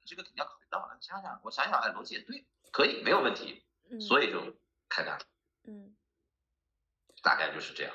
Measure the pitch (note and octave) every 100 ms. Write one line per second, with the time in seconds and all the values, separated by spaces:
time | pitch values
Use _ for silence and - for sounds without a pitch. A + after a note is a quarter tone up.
0 | - F3 - - - - _ - - -
1 | - F#3+ F3+ - G#2+ - D#3+ D3+ A2+ -
2 | - - - C#4 - _ _ - C#3 -
3 | - - B2+ G#2 G2+ - _ _ - A#3
4 | G#3 C3+ A#2+ F2+ D2+ - _ _ - -
5 | D#2 D2 - _ _ _ - G#3 G3+ G#3
6 | _ _ _ _ _ _ _ _ _ _
7 | _ - - - D#2 D#2 - - C#2